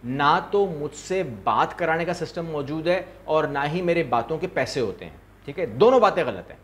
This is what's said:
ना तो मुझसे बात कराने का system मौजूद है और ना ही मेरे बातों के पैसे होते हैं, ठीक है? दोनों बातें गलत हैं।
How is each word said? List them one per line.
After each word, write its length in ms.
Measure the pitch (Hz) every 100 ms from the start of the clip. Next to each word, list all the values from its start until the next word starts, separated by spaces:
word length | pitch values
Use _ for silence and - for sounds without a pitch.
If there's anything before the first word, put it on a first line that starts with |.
| 120
ना 340 | 135 143 170 185
तो 120 | 202 196
मुझसे 540 | 156 147 - - 185
बात 500 | 160 107 92 110 165
कराने 320 | - 170 160 170
का 80 |
system 320 | 175 160 - 165
मौजूद 420 | 151 135 156 156
है 180 | 180 175 - -
और 220 | 156 147
ना 140 | 139
ही 180 | 147 170
मेरे 220 | 175 165 143
बातों 320 | 120 - 160
के 100 | 175
पैसे 320 | 160 131 143
होते 260 | 110 90 87
हैं, 140 | 76 - - -
ठीक 140 | 143
है? 60 | 170 127
दोनों 240 | 220 254
बातें 240 | 208 180 135
गलत 220 | 95 -
हैं। 80 | -